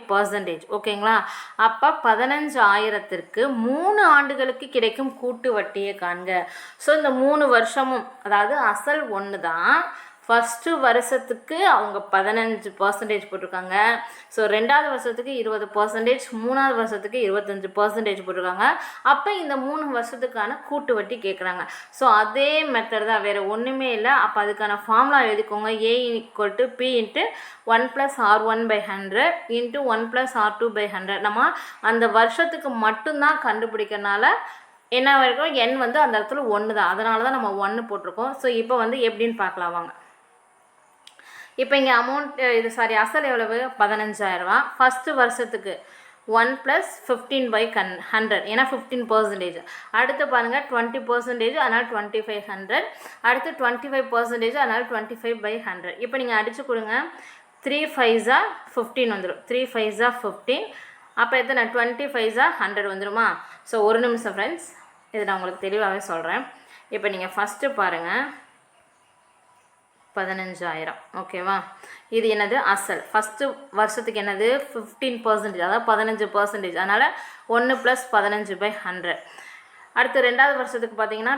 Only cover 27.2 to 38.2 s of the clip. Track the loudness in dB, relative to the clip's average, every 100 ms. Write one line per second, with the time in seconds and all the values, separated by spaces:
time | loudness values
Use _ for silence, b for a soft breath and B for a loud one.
27.2 | -2 B B B 2 2 2 0 -2 2
28.2 | 4 4 4 0 0 0 -2 -8 -2 2
29.2 | 2 0 -4 -4 -4 -2 0 0 0 -2
30.2 | 0 0 0 0 -2 -2 -4 -4 -4 -2
31.2 | 0 2 0 0 B B 0 2 4 6
32.2 | 4 4 0 -2 -6 0 0 0 -2 2
33.2 | 2 2 0 -2 -2 -4 -4 -4 -2 2
34.2 | 4 2 B B B B _ 2 4 6
35.2 | 6 2 0 2 2 2 0 2 2 2
36.2 | -2 -4 0 0 0 0 2 2 0 2
37.2 | 0 0 -2 -2 -2 -2 -4 -8 -8 -6